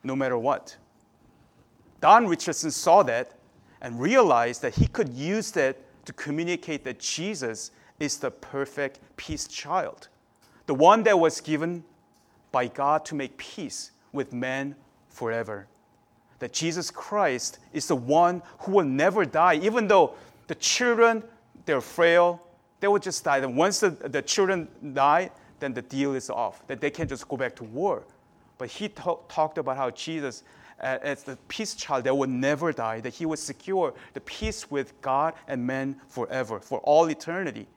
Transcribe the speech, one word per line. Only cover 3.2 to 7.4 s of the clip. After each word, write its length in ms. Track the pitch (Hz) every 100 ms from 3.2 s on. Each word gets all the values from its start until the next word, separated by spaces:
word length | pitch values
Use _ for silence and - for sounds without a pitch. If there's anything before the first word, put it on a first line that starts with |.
| 127 - _ _ _ _
and 180 | 127 117
realized 640 | 143 254 208 120 120 123
that 120 | 131
he 120 | - -
could 240 | - 202
use 400 | 123 151 214 -
that 240 | 175 135 135 - _ -
to 60 |
communicate 720 | - 147 151 170 175 175 147
that 140 | 135 117
Jesus 720 | - - 185 196